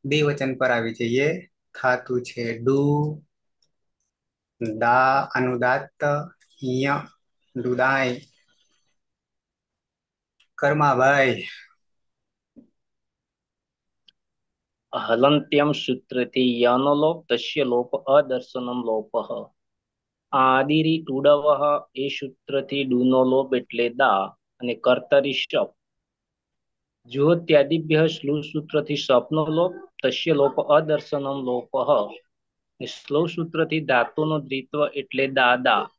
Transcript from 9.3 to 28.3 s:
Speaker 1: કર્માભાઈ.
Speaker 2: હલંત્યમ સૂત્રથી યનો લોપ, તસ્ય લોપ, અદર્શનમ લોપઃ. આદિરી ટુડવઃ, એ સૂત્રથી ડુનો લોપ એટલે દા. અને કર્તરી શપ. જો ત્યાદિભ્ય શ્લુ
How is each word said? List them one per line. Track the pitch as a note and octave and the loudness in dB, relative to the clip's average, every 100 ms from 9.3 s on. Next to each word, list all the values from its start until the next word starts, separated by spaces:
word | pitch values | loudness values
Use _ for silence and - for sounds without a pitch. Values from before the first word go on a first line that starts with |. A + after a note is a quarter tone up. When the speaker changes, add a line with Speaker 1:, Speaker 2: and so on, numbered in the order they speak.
| _ _ _ _ _ _ _ _ _ _ _ _ - | _ _ _ _ _ _ _ _ _ _ _ _ -2
Speaker 1:
કર્માભાઈ. | C#3+ D3+ D3 B2+ C3 C#3 C3 A2+ - - - _ _ _ _ _ _ _ _ - _ _ _ _ _ _ _ _ _ _ _ _ _ _ _ _ _ _ _ _ _ _ _ | 0 2 2 4 4 4 2 0 -8 -18 -20 _ _ _ _ _ _ _ _ -20 _ _ _ _ _ _ _ _ _ _ _ _ _ _ _ _ _ _ _ _ _ _ _
Speaker 2:
હલંત્યમ | - - A#2 C#3 D3 D3 D3 D3 | -8 -2 2 4 2 2 0 2
સૂત્રથી | C#3+ - B2+ _ B2+ B2 C3 B2+ A#2+ | -2 -4 -6 _ -6 -2 0 0 2
યનો | A#2+ B2 C#3+ | 2 4 2
લોપ, | D3 D#3 E3+ - | 2 0 -2 -4
તસ્ય | A#2+ - D3+ | -4 -2 -2
લોપ, | B2+ A#2+ B2 | 0 0 -2
અદર્શનમ | - C3+ C#3 C#3 B2+ B2 B2+ B2 B2 | -6 2 2 2 -6 -6 -10 -8 -6
લોપઃ. | A#2 A2 G#2+ A#2 G#2 A#2 - _ _ _ _ _ _ _ _ | -4 -6 -4 -6 -6 -12 -12 _ _ _ _ _ _ _ _
આદિરી | C3+ C3 C3 C3+ D#3 D#3 D#3+ | 2 4 4 2 2 2 0
ટુડવઃ, | D#3+ C3+ C#3+ D3 D3+ C#3 D3 C#3+ - | -2 2 4 4 4 2 2 -2 -4
એ | - C#3 | -8 -6
સૂત્રથી | - C3+ _ - C#3 C3+ C#3 | -6 -12 _ -6 -6 -4 -4
ડુનો | C3 B2 B2+ C3 | 0 2 4 4
લોપ | C3 C3+ C3 | 4 2 0
એટલે | B2+ - A#2+ A#2+ | -2 -2 -4 -4
દા. | A#2+ F#3+ C#3 F#3+ _ _ _ | 2 2 2 -2 _ _ _
અને | A#2+ | -8
કર્તરી | A2+ - B2 - C#3+ C#3 | -2 0 0 2 2 2
શપ. | C3 - C#3+ G2+ _ _ _ _ _ _ _ _ _ _ _ _ _ | -6 -4 -4 -4 _ _ _ _ _ _ _ _ _ _ _ _ _
જો | A#2+ C3 D3 | _ 0 2
ત્યાદિભ્ય | E3+ E3+ D3+ C#3+ E3 D#3+ D#3 D#3+ | 2 4 4 4 0 0 2 2
શ્લુ | D#3+ C#3 | -2 -4